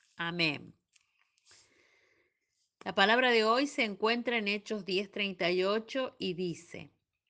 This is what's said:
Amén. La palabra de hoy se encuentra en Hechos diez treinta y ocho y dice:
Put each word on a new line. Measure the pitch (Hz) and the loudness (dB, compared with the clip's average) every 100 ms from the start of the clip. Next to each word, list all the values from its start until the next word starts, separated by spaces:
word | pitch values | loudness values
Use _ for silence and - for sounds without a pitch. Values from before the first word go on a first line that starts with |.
| _ - | _ -6
Amén. | 170 175 160 135 113 - _ _ _ _ _ _ _ - _ _ _ _ _ _ _ _ _ _ _ _ | -6 0 0 -2 -12 -20 _ _ _ _ _ _ _ -20 _ _ _ _ _ _ _ _ _ _ _ _
La | 190 | -6
palabra | 190 196 240 254 | 2 4 6 6
de | 233 | 4
hoy | 220 247 285 | 4 2 0
se | - | -2
encuentra | 220 190 220 240 240 233 | -2 0 0 0 0 -2
en | 202 | -2
Hechos | 208 - 214 | -4 -4 -8
diez | 185 185 202 | -2 -4 -4
treinta | - 196 180 175 | -4 -6 -2 0
y | 180 | 2
ocho | 190 220 220 269 254 - | 2 0 -2 -4 -4 -6
y | 185 | -6
dice: | 170 180 - - - 143 _ _ _ | -4 -4 -6 -12 -16 -16 _ _ _